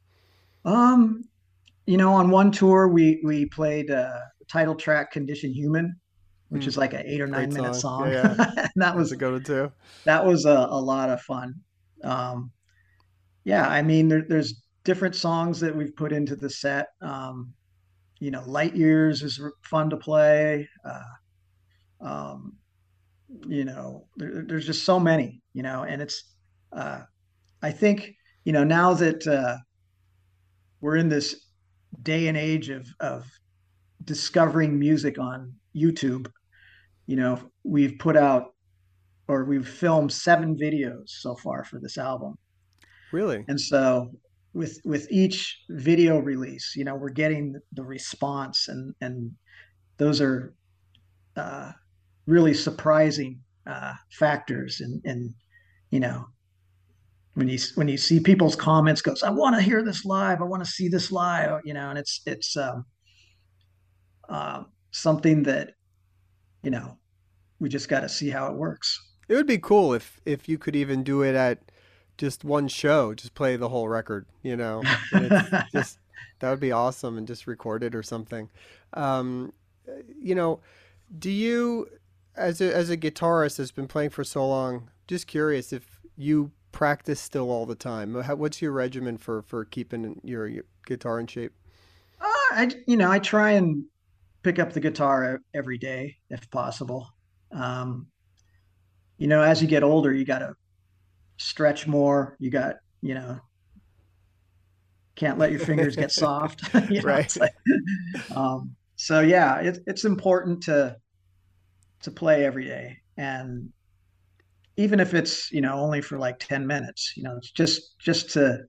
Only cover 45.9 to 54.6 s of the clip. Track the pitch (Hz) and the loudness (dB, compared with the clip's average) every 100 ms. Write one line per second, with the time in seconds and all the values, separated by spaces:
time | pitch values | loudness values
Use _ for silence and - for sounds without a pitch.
45.9 | 170 165 156 135 131 131 139 - 143 139 | 6 6 4 0 -4 -6 -10 -10 -8 -6
46.9 | 139 139 131 156 151 143 139 - 135 127 | -6 -6 -2 0 0 -4 -10 -14 -16 -14
47.9 | 135 - - 143 139 135 - - 135 135 | -12 -14 -8 -6 -6 -4 -4 -4 -8 -12
48.9 | - 127 127 117 - _ - - _ _ | -10 -10 -8 -10 -12 _ -20 -20 _ _
49.9 | - 147 143 139 131 123 - _ _ _ | -2 0 2 2 0 -6 -16 _ _ _
50.9 | _ _ _ _ - - 139 139 - _ | _ _ _ _ -12 -10 -12 -14 -18 _
51.9 | _ _ _ - 170 160 147 160 - 156 | _ _ _ 4 6 6 4 -2 -2 2
52.9 | 156 156 147 131 127 _ _ 135 131 135 | 4 4 0 -6 -10 _ _ -14 -12 -12
53.9 | 131 _ - 151 143 - 127 | -12 _ 0 2 2 -4 -8